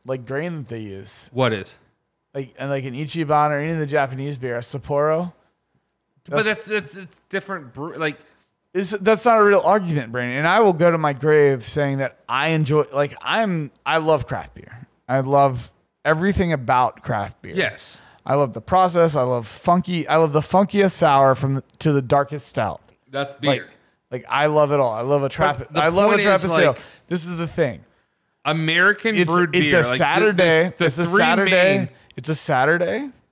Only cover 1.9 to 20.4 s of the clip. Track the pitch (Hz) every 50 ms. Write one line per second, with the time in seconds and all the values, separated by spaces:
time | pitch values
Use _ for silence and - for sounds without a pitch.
1.9 | _ _ _ _ _ _ _ _ _ 139 135 117 _ - 135 139 139 139 127 135
2.9 | 120 131 156 139 - 165 160 139 151 147 147 151 147 143 147 160 165 160 151 139
3.9 | 143 147 139 131 131 131 135 143 147 123 123 123 120 117 123 - - 135 - -
4.9 | 147 143 147 156 156 165 180 175 _ _ _ _ _ _ _ _ _ _ _ _
5.9 | _ _ _ _ _ _ _ - 143 180 214 214 214 214 - 190 214 208 180 143
6.9 | - 196 190 - _ _ _ _ - 190 - - 196 170 143 123 117 131 147 170
7.9 | - - 160 156 143 - _ _ _ _ _ _ _ _ _ _ - 180 196 175
8.9 | 208 202 190 214 220 - - 240 226 220 208 202 202 185 - 160 196 214 185 170
9.9 | 156 143 120 113 117 123 123 123 123 139 151 170 185 220 233 202 175 151 175 170
10.9 | 165 165 156 147 143 123 135 156 156 151 143 139 135 127 113 - - 151 143 139
11.9 | 139 135 135 123 - _ _ - 120 131 143 160 165 156 151 127 151 151 139 -
12.9 | - 139 143 139 - - - 127 165 220 226 202 180 160 151 131 _ _ _ 135
13.9 | 156 165 156 160 156 143 117 - 127 95 - - _ - - - - 120 131 _
14.9 | _ _ _ - 127 135 131 135 143 139 139 139 127 120 - - _ _ _ _
15.9 | _ _ _ 147 160 156 180 202 190 - 190 170 160 143 123 107 131 127 127 117
16.9 | - - - - 123 104 101 95 - _ - - - 190 165 117 - - - -
17.9 | - - - - _ _ _ - 131 143 143 127 - 113 - - 185 185 185 180
18.9 | 170 175 165 165 147 147 127 127 123 120 113 - - - - 175 175 180 180 180
19.9 | 180 170 147 - 151 160 165 156 143 156